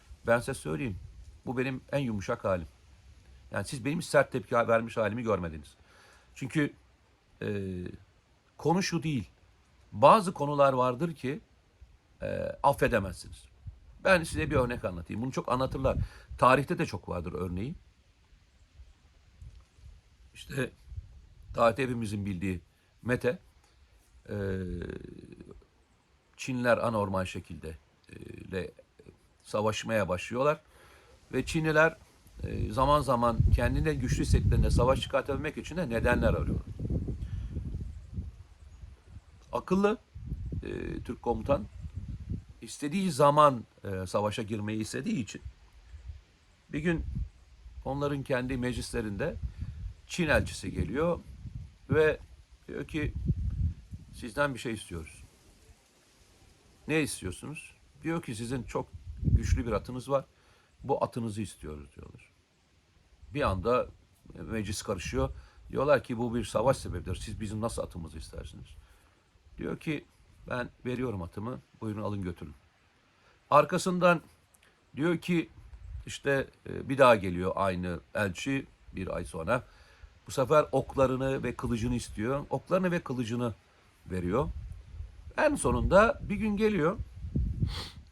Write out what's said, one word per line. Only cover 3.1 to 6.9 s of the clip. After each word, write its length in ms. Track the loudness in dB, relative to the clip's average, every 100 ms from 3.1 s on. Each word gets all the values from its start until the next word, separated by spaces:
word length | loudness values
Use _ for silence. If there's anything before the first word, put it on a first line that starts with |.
| -20 -20 -20 -10
Yani 140 | -6 -6
siz 200 | -6 -4
benim 160 | -4
sert 300 | 2 4 4
tepki 240 | 0 0 2
vermiş 420 | 4 4 2 0
halimi 260 | 0 0
görmediniz. 520 | 0 0 0 -6 -14 -20 _ -20 -20 -20 _ -12
Çünkü, 380 | -4 0 0 -2 _